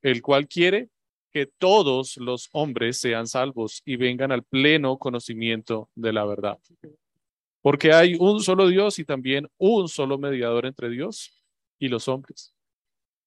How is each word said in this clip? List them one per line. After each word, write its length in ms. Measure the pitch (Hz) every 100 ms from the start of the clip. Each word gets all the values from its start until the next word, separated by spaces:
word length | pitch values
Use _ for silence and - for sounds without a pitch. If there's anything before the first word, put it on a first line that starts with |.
el 220 | 139 120
cual 240 | 143 139 147
quiere 420 | 175 180 202 247 _ _ _ _
que 140 | 151 139
todos 720 | - 185 208 156 131 131 -
los 320 | 123 123 -
hombres 460 | 151 151 117 117 123
sean 280 | 123 113 117
salvos 560 | 131 131 127 110 -
y 120 | - 123
vengan 360 | 127 127 135
al 120 | 123
pleno 540 | - 135 143 156 139 131
conocimiento 920 | 139 123 - 113 117 113 - 113 107
de 180 | - 113
la 120 | 110
verdad. 340 | 104 101 101 104 _ 170 156 - _ _ _ _ _ _
Porque 300 | 143 143 160
hay 240 | 160 175 170
un 220 | 185 214
solo 280 | 185 185 190
Dios 300 | 185 208 196
y 60 |
también 440 | 151 135 127 139 151 -
un 320 | 190 226 170
solo 300 | - 135 139
mediador 480 | 143 131 117 120 131
entre 220 | 135 120
Dios 540 | 120 180 214 - _ _ _ _ _
y 100 | 135
los 180 | 120 -
hombres, 480 | 135 139 - - _ _ _ _ _ _ _